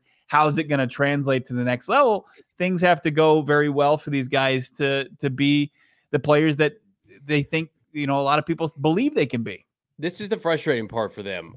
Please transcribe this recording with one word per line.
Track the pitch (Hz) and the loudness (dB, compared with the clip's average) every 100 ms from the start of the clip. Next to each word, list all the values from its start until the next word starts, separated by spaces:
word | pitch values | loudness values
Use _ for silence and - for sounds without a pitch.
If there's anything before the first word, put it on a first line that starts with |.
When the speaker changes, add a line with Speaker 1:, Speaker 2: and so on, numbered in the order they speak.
| _ _ - | _ _ -2
Speaker 1:
how's | 147 156 151 | 2 2 0
it | |
gonna | 147 139 123 | -2 -2 -2
translate | - 143 143 139 131 | -2 0 0 0 -2
to | - | -2
the | 123 | -4
next | 123 123 - | -2 -4 0
level. | 262 254 202 - - _ - | 2 2 0 -6 -20 _ -6
Things | 185 175 | -4 2
have | 180 165 | 2 2
to | 160 | 0
go | 151 160 156 | 2 4 4
very | 143 147 147 | 4 2 2
well | 139 143 151 | 2 2 0
for | 151 | -2
these | 139 131 | -4 -2
guys | 135 135 131 127 | 0 0 -2 -4
to, | - 139 139 131 - | -4 -2 -2 -4 -6
to | 143 | -6
be | 131 143 147 143 _ _ _ _ | 0 2 2 0 _ _ _ _
the | 139 | -2
players | 143 151 156 143 | 2 4 4 2
that | 151 - _ _ _ - | -2 -4 _ _ _ -14
they | 139 147 | -2 -2
think, | 139 160 160 _ _ | 0 -4 -6 _ _
you | 151 139 | -6 -2
know, | 139 | 0
a | |
lot | 139 151 | 2 0
of | 151 | 0
people | 160 160 139 | -4 -6 0
believe | 156 180 294 | 0 2 0
they | 285 131 | 0 0
can | 120 | -2
be. | 110 92 _ _ _ - | -6 -12 _ _ _ -10
Speaker 2:
This | 160 180 | -10 -8
is | 202 | -6
the | 208 | -4
frustrating | 170 156 160 120 104 | -2 -2 0 -2 -2
part | 113 104 | -4 -6
for | - | -6
them, | 98 90 82 | -10 -10 -10